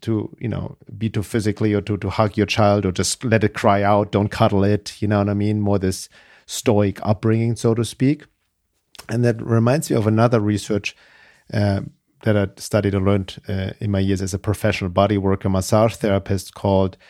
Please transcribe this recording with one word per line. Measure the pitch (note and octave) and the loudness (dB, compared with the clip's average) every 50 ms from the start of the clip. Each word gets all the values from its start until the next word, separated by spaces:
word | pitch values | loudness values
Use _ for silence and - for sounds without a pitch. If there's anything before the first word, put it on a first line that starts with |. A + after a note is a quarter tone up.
to, | - A2 A2 G#2 - - - - | -6 -4 -2 -2 -4 -6 -10 -10
you | - A2 | -8 -6
know, | G2 F#2 F2+ - - _ _ - - | -6 -6 -8 -10 -14 _ _ -20 -12
be | G2+ A2+ G#2+ | -8 -8 -4
too | - A2 F#2 | -4 -4 -6
physically | - - A#2 G2 G#2+ G2+ - A2 G#2+ G#2 | -2 -4 -2 -2 -2 -2 0 0 0 0
or | G2+ | 0
to, | G2+ - G#2 | -2 -2 -6
to | F2+ - F#2+ | -4 -4 -6
hug | - - A2+ G#2 - | 0 0 0 0 2
your | G#2 G2+ | 0 0
child | G2 - - G#2+ G#2 G2+ G#2 G2 | 0 2 2 4 4 4 4 2
or | F#2 | 0
just | F2+ F#2+ F#2 - - - - | -2 -2 -2 -4 -4 -4 -2
let | A#2+ A2 A2 A2 | 0 2 2 2
it | G2+ - | 0 -2
cry | - - A2 G2+ G2+ | 2 2 2 2 4
out, | G2+ G2+ G#2 G#2 G#2 - | 4 2 4 2 2 2
don't | - G2+ G2+ G#2+ | 0 0 0 0
cuddle | - - A#2 G#2+ G2+ G2 G2 | 0 2 0 2 2 2 2
it, | G2+ G#2 G2+ - - - - | 2 0 0 -2 -8 -10 -6
you | A2 | -2
know | G#2 G#2 G2+ | 0 0 2
what | G2+ G#2 | 0 0
I | G2+ | 0
mean? | G2+ G#2 G#2+ G#2+ G#2+ | -2 -2 -2 -2 0
More | G#2 G2+ G2+ G2 | 0 0 0 0
this | F#2+ F#2+ F#2+ - - - _ - _ _ - _ _ | 0 -2 -4 -4 -10 -16 _ -20 _ _ -20 _ _
stoic | - - - - B2+ G#2+ G#2 G#2 G2 F#2 - - | -12 -12 -4 0 2 2 2 2 0 -2 -4 -2
upbringing, | G2+ G#2+ - - A2 A2 A2+ A2+ A#2 A2+ | -2 -2 0 0 0 0 0 0 -2 -2
so | - - A#2 A2+ | 0 0 0 0
to | A#2 A2+ | 0 -2
speak. | - - - C3+ C3+ D#3 D3 - _ _ _ _ _ _ _ _ _ _ _ _ _ _ - - | -6 -4 -2 0 0 0 -2 -8 _ _ _ _ _ _ _ _ _ _ _ _ _ _ -20 -12
And | - G#2+ A#2+ A#2+ | -6 -2 0 0
that | A#2+ A2+ A2+ | 0 0 -2
reminds | A#2 B2 A2+ A2+ A2+ A#2+ C3+ E3 - - | -2 0 2 2 4 2 2 0 0 0
me | C3+ | 0
of | A#2+ G2+ | 0 2
another | G#2+ G#2+ A2 A#2 A#2+ B2 A2+ | 2 4 4 4 4 4 2
research, | G#2 G#2 G#2 G2+ - - G#2+ G2+ - - - _ _ _ _ _ _ _ _ _ _ - - | 2 2 0 -2 -2 -2 -4 -4 -4 -6 -12 _ _ _ _ _ _ _ _ _ _ -6 -2
uh, | G#2+ G#2 G2+ G2 G2 - - - _ _ _ _ _ - | 0 0 2 0 0 -4 -8 -14 _ _ _ _ _ 0
that | A2+ G#2 | 0 2
I | G#2 G2 F#2+ - | 2 0 -2 -4
studied | - - - - G#2+ G2+ G2+ G2 | -12 -10 -2 0 2 2 2 0
and | G2 F#2+ | 2 2
learned, | G2 G2+ G2+ F#2+ - - - _ | 2 0 0 -2 -6 -12 -18 _
uh, | - G2 F#2+ F#2+ F#2+ - - | -8 -6 -6 -6 -6 -8 -6
in | - G#2 | -4 -2
my | G2+ F#2+ | 0 0
years | F#2+ G2 G2 F2+ | 0 0 0 -2
as | F#2+ F#2 G2 | -2 -4 -6
a | F#2 | -6
professional | - G#2+ G2 - - G#2+ - - G2 F2+ | -2 -4 -4 0 0 -2 0 0 -4 -2
body | F2 G2 G2 G2 G#2+ | 2 2 2 4 2
worker, | G2 F#2+ G2 G2 - - | 0 2 0 -2 0 -2
massage | G2 F#2+ F#2+ F#2 - A2+ G#2+ A2+ A#2 - | -2 -2 -2 0 2 2 4 2 2 0
therapist, | - - G#2 G2 G2 G2 - G2+ F#2 - - - | -2 -2 0 0 0 -2 -2 -6 -6 -6 -10 -14
called | - - G2+ G2 F#2+ F#2+ F#2 - _ _ | -4 0 2 2 2 2 0 -4 _ _